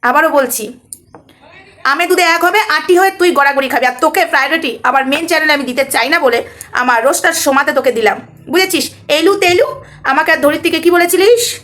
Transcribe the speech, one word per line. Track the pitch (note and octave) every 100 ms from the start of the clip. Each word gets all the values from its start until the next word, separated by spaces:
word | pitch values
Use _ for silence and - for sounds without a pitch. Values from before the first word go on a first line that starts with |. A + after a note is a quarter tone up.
আবারও | A#3+ C4+ D#4 C#4+
বলছি, | C4+ - G#3+ - _ - _ - _ _ - - - -
আমে | B3+ C#4+ F4
দুধে | F4+ F4
এক | E4 E4+
হবে, | G4 G#4+ D#4
আটি | D#4+ F4
হয়ে | F#4+ F#4+
তুই | F4+ C#4
গড়াগড়ি | C#4 C4+ C4+
খাবি। | B3+ B3
আর | B3
তোকে | D#4 E4 E4
প্রায়োরিটি | D#4 C#4 E4 B3 - A#3
আমার | C4+ C4
মেন | C#4+ E4
চ্যানেলে | E4 D#4 D4
আমি | B3+
দিতে | A#3+ C4+
চাই | - A#3+
না | E4
বলে | C#4+ A#3 - - - -
আমার | B3 A#3 A#3+
রোস্টার | F4 F4+ E4
শোমাতে | - C4+ D4 C#4
তোকে | C4 A3+
দিলাম, | G#3+ - - - -
বুঝেছিস? | D#4 F#4+ E4+ - - - D4+
এলু | E4 G4+
তেলু, | F#4 F4+ C5+ - - - -
আমাকে | C4+ D#4+
আর | D#4
ধরিত্রীকে | C#4+ D#4 E4 E4
কি | E4
বলেছিলিস? | F4 F4 F4+ G4 A#4+ A#4+ -